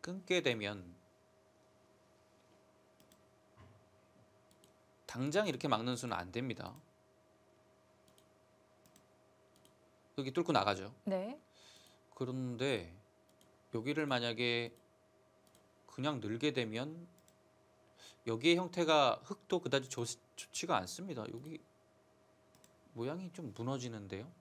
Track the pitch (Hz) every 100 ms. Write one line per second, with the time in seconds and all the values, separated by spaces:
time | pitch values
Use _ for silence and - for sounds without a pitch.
0 | - 185 - 180 139 117 104 104 87 87
1 | - _ _ _ - _ - - - -
2 | _ - - - _ - _ _ _ _
3 | - - - _ _ - - - - _
4 | _ - - - - - - - - -
5 | - 120 135 170 208 135 151 110 120 120
6 | 123 90 90 117 127 110 - - - _
7 | _ _ _ _ _ - - _ _ _
8 | - - _ _ _ _ _ _ - -
9 | _ - - _ - - - - _ _
10 | _ - 135 135 170 139 98 98 98 123
11 | - 190 202 285 _ - - - - -
12 | _ - 127 131 127 120 139 117 82 90
13 | - _ _ _ - - _ 117 120 147
14 | 147 127 120 113 120 120 117 - - _
15 | _ _ _ _ - - _ _ - -
16 | 139 139 104 113 147 131 113 110 143 165
17 | 175 - - _ _ _ _ _ - -
18 | - - - 113 156 170 180 175 160 156
19 | 135 110 - 202 - 180 131 135 127 -
20 | 117 - _ - - - 170 139 90 -
21 | 190 127 107 117 139 165 - _ _ _
22 | _ _ _ _ _ - - _ - 113
23 | 120 165 185 170 151 101 117 135 123 113
24 | 98 95 131 -